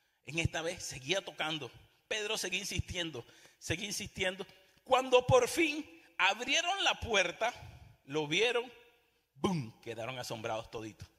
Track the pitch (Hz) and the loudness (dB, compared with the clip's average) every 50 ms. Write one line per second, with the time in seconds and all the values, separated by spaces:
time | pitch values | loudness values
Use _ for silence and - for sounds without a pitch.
0 | _ _ _ _ _ - 147 165 160 - - 165 160 165 185 - - - 139 135 | _ _ _ _ _ -6 -2 -2 -2 -2 -2 -4 -4 -4 -6 -6 -8 -10 -10 -8
1 | 127 135 190 196 190 185 160 - 160 156 160 156 131 113 - - - _ _ _ | -4 -2 -2 -2 -2 -4 -6 -4 -4 -4 -2 -4 -6 -10 -12 -18 -20 _ _ _
2 | _ _ 214 214 208 208 220 196 - 190 185 185 202 - 202 170 - - - 180 | _ _ -4 -4 -2 -2 -2 -2 -2 -2 -4 -4 -4 -4 -4 -4 -4 -4 -4 -4
3 | 170 165 147 120 - - - - - - _ _ - - 170 170 190 208 196 - | -4 -4 -6 -10 -12 -14 -18 -20 -20 -20 _ _ -6 -6 -4 -4 -4 -6 -6 -6
4 | 208 180 - - 185 185 190 190 196 - - - _ _ _ _ _ - 254 247 | -8 -8 -6 -2 -2 -2 -2 -4 -10 -14 -16 -20 _ _ _ _ _ 2 2 2
5 | 254 262 254 247 247 - 262 247 240 226 - 311 339 302 285 311 - - - - | 6 6 6 6 8 8 6 6 6 4 4 2 2 2 2 -2 -6 -10 -14 -20
6 | - - _ - 175 190 202 220 247 262 285 320 339 349 392 392 370 269 208 - | -20 -12 _ 2 2 2 2 2 0 2 2 2 2 2 0 2 2 2 2 2
7 | - 233 220 196 180 - - - 226 240 - - - - - - - - - _ | 0 2 4 4 4 4 0 0 -2 -2 -2 -4 -10 -18 -18 -20 -20 -20 -20 _
8 | _ 135 139 156 151 143 156 185 220 247 240 240 240 254 - - - - _ _ | _ -4 -2 -2 0 0 2 2 4 4 2 0 -2 -4 -10 -20 -20 -20 _ _
9 | _ _ _ _ _ _ _ 135 - 208 185 160 117 110 - - - 113 113 113 | _ _ _ _ _ _ _ -2 0 0 0 0 -2 -4 -10 -12 -10 -10 -8 -6
10 | 113 120 131 127 120 - 120 110 110 117 110 110 113 - - 117 110 110 101 - | -6 -6 -6 -6 -8 -8 -8 -6 -4 -4 -4 -4 -6 -6 -10 -10 -10 -10 -12 -14
11 | - - _ | -18 -20 _